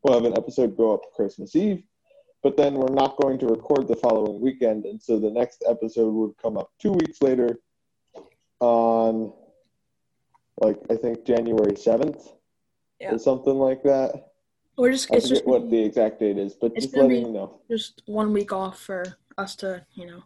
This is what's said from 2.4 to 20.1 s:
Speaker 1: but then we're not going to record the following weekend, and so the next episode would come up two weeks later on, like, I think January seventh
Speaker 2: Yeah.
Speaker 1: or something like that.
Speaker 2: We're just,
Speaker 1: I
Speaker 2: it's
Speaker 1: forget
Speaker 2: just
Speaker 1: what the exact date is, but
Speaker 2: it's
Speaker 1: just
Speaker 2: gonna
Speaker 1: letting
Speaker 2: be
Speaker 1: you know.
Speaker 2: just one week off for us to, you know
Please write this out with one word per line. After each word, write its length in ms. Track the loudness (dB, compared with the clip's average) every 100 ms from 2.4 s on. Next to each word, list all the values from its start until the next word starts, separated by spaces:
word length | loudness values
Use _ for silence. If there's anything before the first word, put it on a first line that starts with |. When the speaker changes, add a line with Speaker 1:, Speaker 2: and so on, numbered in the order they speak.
Speaker 1:
but 160 | -2 2
then 160 | 2
we're 200 | 2 0 2
not 200 | 0 2
going 160 | 0 0
to 60 | 0
record 420 | -2 2 0 2
the 80 | 0
following 440 | 2 2 0 -2
weekend, 440 | -4 0 -2 -2 -6
and 140 | -12
so 180 | -2 0
the 100 | 0
next 340 | 0 -4 _ -2
episode 420 | -2 -2 0 0
would 180 | 0 -4 -4
come 160 | -6 -6
up 140 | -10 _
two 140 | -2
weeks 280 | 0 -2 0
later 380 | 0 2 0 -4 _ _ _ _ _ -20 -20 _ _ _
on, 760 | 2 4 4 2 2 0 -6 -12 _ _ _ _ _ _ _ _ _ _ _ -2
like, 160 | -2 -2 -4
I 60 | -4
think 300 | -2 -6 0
January 500 | 0 2 0 0 0
seventh 560 | 0 2 0 -6 -18 _ _ _ _ _ _ _
Speaker 2:
Yeah. 140 | -6
Speaker 1:
or 60 | -2
something 340 | 0 0 0
like 300 | 0 0 0
that. 480 | 0 2 0 -6 _ _ _ _ _ 0
Speaker 2:
We're 140 | 0
just, 200 | 2 2
Speaker 1:
I 60 | 2
Speaker 2:
it's 80 | 2
Speaker 1:
forget 100 | 0
Speaker 2:
just 40 | 2
Speaker 1:
what 220 | 0 2
the 120 | 0
exact 360 | 2 0 0 0
date 180 | -2 -2
is, 180 | -6 -4
but 160 | -4 -4
Speaker 2:
it's 100 | -4
Speaker 1:
just 100 | 2
Speaker 2:
gonna 120 | 4
Speaker 1:
letting 160 | 4
Speaker 2:
be 40 | -2
Speaker 1:
you 40 |
know. 280 | -8 -10 -16 _
Speaker 2:
just 320 | -8 -8 _ -8
one 260 | -4 -2
week 180 | -2 -2
off 260 | -6 -8 -10
for 380 | -12 -10 -10 -14 _ -12
us 180 | -12 -10
to, 280 | -10 -10 _
you 120 | -20
know 160 | -18